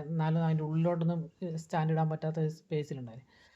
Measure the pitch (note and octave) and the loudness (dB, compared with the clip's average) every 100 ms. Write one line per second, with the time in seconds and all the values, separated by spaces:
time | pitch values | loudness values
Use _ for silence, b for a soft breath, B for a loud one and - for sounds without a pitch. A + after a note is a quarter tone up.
0 | D3 E3 D#3 D#3+ E3 D#3 D#3 D#3+ E3+ E3+ | -4 0 2 2 2 2 2 2 2 2
1 | E3 E3+ D#3+ - F3+ D#3+ - E3+ D#3 D#3+ | 2 0 -4 -6 -6 -6 -4 0 2 2
2 | D#3 D#3 D#3 D#3+ D#3 D#3+ - D3+ D3 C3+ | 2 0 -2 0 -2 -2 -4 -4 -4 -8
3 | A#2+ A#2 - b b | -10 -14 -20 b b